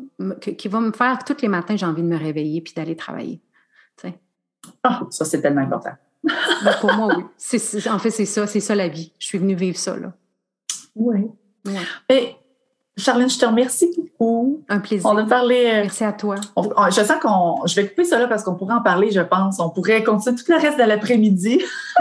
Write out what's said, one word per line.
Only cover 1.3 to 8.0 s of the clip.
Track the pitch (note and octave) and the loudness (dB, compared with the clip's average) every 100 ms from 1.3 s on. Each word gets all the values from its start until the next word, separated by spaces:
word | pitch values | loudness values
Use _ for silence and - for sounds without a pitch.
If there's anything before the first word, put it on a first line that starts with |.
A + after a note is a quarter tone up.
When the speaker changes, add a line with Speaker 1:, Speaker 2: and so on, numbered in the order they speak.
Speaker 1:
tous | C#4 | -4
les | G#3+ | -2
matins, | F3+ F3 G#3 | -2 -2 -2
j'ai | F3+ | -2
envie | D#3+ | -2
de | E3+ | -2
me | E3 | -2
réveiller | D#3 D3+ D3+ D#3+ | -2 -4 -4 -4
puis | E3 | -8
d'aller | - D#3 D#3+ | -8 -8 -8
travailler. | - - - E3 _ _ _ _ _ _ | -10 -10 -10 -12 _ _ _ _ _ _
Tu | F3+ | -16
sais. | F3 _ _ _ _ - _ | -16 _ _ _ _ -20 _
Speaker 2:
Ah, | B3 - - | -2 -2 -6
ça, | - | -6
c'est | - D3 | -4 -2
tellement | C#3+ C#3+ | 0 0
important. | C3 - - - _ _ | -2 -4 -8 -14 _ _
Speaker 1:
Mais | D#4 - - E4+ G#3 - | -4 -2 -2 0 0 2
pour | G#3 | 2
moi, | G#3+ G#3+ E3+ | 2 2 0
oui. | F3+ - | -4 -12
C'est, | - A#3+ | -4 -4
c'est, | - G#3 A3+ | -4 -6 -4
en | |
fait, | G3+ | -2